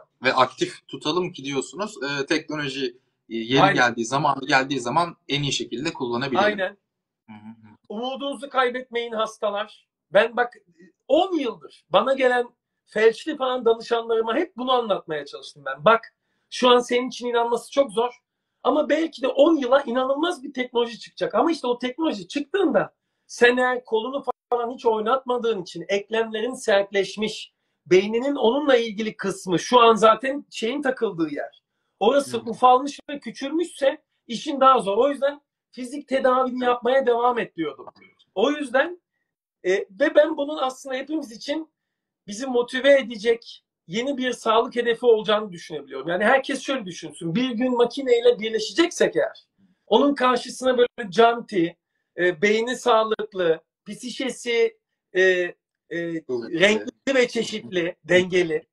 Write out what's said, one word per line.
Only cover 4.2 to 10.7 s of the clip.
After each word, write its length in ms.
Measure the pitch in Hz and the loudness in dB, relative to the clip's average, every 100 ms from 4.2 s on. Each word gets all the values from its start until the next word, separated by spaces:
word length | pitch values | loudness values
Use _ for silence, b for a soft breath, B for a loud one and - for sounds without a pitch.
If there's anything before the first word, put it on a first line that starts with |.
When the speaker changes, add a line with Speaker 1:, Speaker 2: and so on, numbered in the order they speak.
| 147 135 135 | 0 -2 0
Speaker 1:
geldiği 320 | 135 127 135 | 0 0 -4
zaman 380 | 120 151 175 - - | -2 -2 -2 -6 -6
en 140 | 143 | -4
iyi 100 | 139 | -2
şekilde 400 | - 120 117 165 | -4 -6 -6 -6
kullanabilelim. 520 | - 120 120 139 156 208 | -6 -6 -4 -2 0 0
Speaker 2:
Aynen. 320 | 202 190 202 _ _ _ _ - | 0 -4 -8 _ _ _ _ -20
Speaker 1:
Hı 40 | |
hı 160 | 107 107 | -20 -20
hı. 260 | - 110 - - | -20 -20 -20 -14
Speaker 2:
Umudunuzu 600 | 214 254 262 277 226 277 | -10 -8 -6 -8 -8 -4
kaybetmeyin 640 | 254 247 247 254 233 233 | 0 0 -2 -6 -6 -6
hastalar. 760 | 220 214 - 208 202 214 - _ _ _ | -4 -6 -4 -4 -4 -8 -14 _ _ _
Ben 240 | 185 233 233 | 4 4 2
bak, 160 | 240 - _ | -2 -4 _